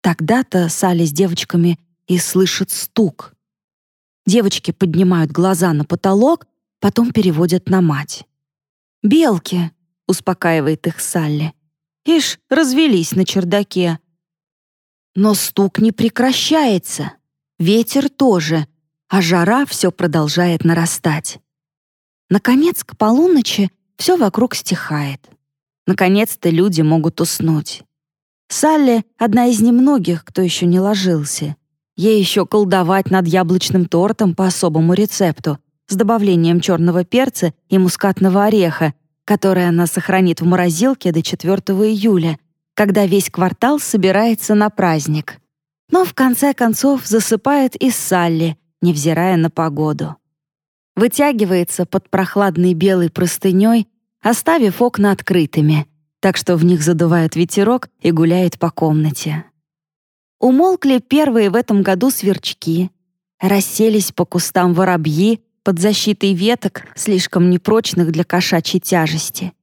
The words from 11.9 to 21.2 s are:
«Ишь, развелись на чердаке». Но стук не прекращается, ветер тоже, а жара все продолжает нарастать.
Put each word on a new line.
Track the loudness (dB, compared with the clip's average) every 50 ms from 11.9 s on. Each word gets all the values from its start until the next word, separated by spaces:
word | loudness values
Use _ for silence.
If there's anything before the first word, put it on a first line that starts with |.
| _ _ _
«Ишь, | 0 0 0 0 -2 -6 _ _ _
развелись | 0 0 0 2 2 2 2 2 2 0 0 -2 0
на | -2 -2
чердаке». | 0 0 -4 -2 0 0 -2 -2 _ -4 -2 -2 -2 -2 -6 _ _ _ _ _ _ _ _ _ _ _ _ _ _ _ _ _ _ _ _ _ _ _
Но | 0 2 2 2
стук | 0 -2 -6 -2 0 0 0 _ 2
не | 0 0 0
прекращается, | 0 -2 -2 0 0 0 0 0 -2 -2 0 0 2 2 2 0 0 -2 -6 -10 -8 -10 -10 -10 _ _ _ _ _ _ _ _ _
ветер | 0 2 2 2 0 0 -2 -2 -2 -2
тоже, | _ _ 2 2 2 2 0 -2 -2 -2 -4 -6 _ _ _ _ _ _ _ _
а | -2 0 0
жара | 2 2 2 2 2 2 0 0
все | -2 -4 -2 -2 -2
продолжает | -2 0 -4 -2 0 0 -2 0 0 0 0 0 0 0 2
нарастать. | 0 2 2 0 -2 -4 -4 -2 -2 -2 -2